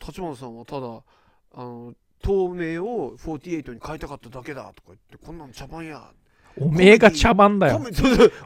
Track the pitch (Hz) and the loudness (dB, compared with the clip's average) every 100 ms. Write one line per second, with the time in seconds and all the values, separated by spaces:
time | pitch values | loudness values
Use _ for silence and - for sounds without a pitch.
0 | - 160 175 127 127 117 117 143 123 110 | -16 -12 -12 -12 -16 -18 -14 -12 -12 -14
1 | _ _ _ _ _ - 123 120 120 117 | _ _ _ _ _ -18 -16 -16 -18 -20
2 | _ _ - 196 180 180 165 165 202 240 | _ _ -4 -2 -2 -4 -8 -8 -8 -8
3 | 131 117 - 156 175 165 135 117 143 156 | -10 -12 -14 -12 -10 -10 -10 -16 -14 -14
4 | 156 139 120 127 123 135 104 - _ 95 | -14 -16 -18 -18 -16 -16 -18 -20 _ -20
5 | _ - - 165 143 110 135 160 160 143 | _ -20 -20 -20 -20 -20 -18 -16 -16 -16
6 | 110 _ _ _ _ - 147 160 185 226 | -20 _ _ _ _ -6 -2 4 6 8
7 | 220 156 220 196 202 202 160 117 262 143 | 6 6 2 6 4 4 2 0 -2 -2
8 | 254 240 - - | 2 6 4 4